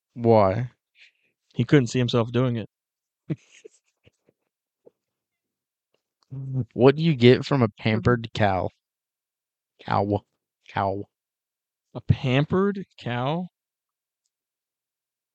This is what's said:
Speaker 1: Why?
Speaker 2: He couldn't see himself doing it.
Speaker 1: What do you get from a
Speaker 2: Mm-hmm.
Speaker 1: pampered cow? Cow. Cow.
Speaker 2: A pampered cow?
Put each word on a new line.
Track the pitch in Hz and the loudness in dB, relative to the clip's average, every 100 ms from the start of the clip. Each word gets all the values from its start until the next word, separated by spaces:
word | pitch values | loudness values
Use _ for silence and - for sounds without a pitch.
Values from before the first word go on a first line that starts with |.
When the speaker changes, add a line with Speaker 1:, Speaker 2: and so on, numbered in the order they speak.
| _ | _
Speaker 1:
Why? | 127 117 110 98 104 123 _ _ _ - _ _ _ _ | -2 4 4 4 0 -6 _ _ _ -20 _ _ _ _
Speaker 2:
He | - 123 | -6 2
couldn't | 151 120 | 2 2
see | 127 | -2
himself | 120 120 113 | -2 -2 -2
doing | 120 127 117 | -2 -2 -4
it. | 98 _ _ _ _ _ - 160 _ _ - _ _ _ _ _ _ _ _ _ _ _ _ _ _ _ _ _ _ _ _ _ _ _ _ _ - 131 135 131 - | -10 _ _ _ _ _ -14 -14 _ _ -20 _ _ _ _ _ _ _ _ _ _ _ _ _ _ _ _ _ _ _ _ _ _ _ _ _ -20 -16 -10 -8 -6
Speaker 1:
What | - 127 143 | 2 4 4
do | |
you | 165 135 | 0 4
get | 120 131 143 | 6 6 2
from | 143 | 0
a | 113 | 0
Speaker 2:
Mm-hmm. | - | -2
Speaker 1:
pampered | 113 110 92 120 113 | -4 0 0 -2 -4
cow? | - 104 92 92 _ _ _ _ _ _ _ _ _ _ _ | -2 -2 0 -4 _ _ _ _ _ _ _ _ _ _ _
Cow. | - 107 101 104 _ _ _ _ - | -4 -4 -2 -4 _ _ _ _ -10
Cow. | 101 98 101 - _ _ _ _ _ _ _ _ | -6 -4 -6 -12 _ _ _ _ _ _ _ _
Speaker 2:
A | 127 | -8
pampered | - - 131 127 147 180 202 202 180 - | -2 0 0 -2 0 -2 -2 -4 -14 -14
cow? | 120 120 127 165 180 _ _ _ _ _ _ _ _ _ _ _ _ _ _ _ _ _ _ | -10 -6 -6 -8 -10 _ _ _ _ _ _ _ _ _ _ _ _ _ _ _ _ _ _